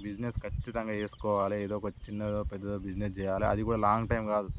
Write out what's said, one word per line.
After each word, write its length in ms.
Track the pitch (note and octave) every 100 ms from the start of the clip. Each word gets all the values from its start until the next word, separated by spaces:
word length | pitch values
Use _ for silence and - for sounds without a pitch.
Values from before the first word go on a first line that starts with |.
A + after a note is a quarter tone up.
బిజినెస్ 360 | G#2 G2+ A#2+ -
ఖచ్చితంగా 540 | G#2 - - A2+ A2
చేసుకోవాలి. 680 | G#2+ G#2+ - G#2+ G2+ G2 G#2
ఏదో 140 | G2+ G#2
ఒక 100 | G2+
చిన్నదో 580 | - - G#2 G#2+ G#2 G#2
పెద్దదో 260 | G2 G2+ G2+
బిజినెస్ 400 | G2 F#2 G#2 F#2
చేయాలి. 280 | F#2+ F#2+ G#2+
అది 160 | G#2
కూడా 160 | A2 A2+
లాంగ్ 300 | G#2 A2+ A2+
టైమ్ 180 | A#2 G#2+
కాదు. 220 | G#2 F#2+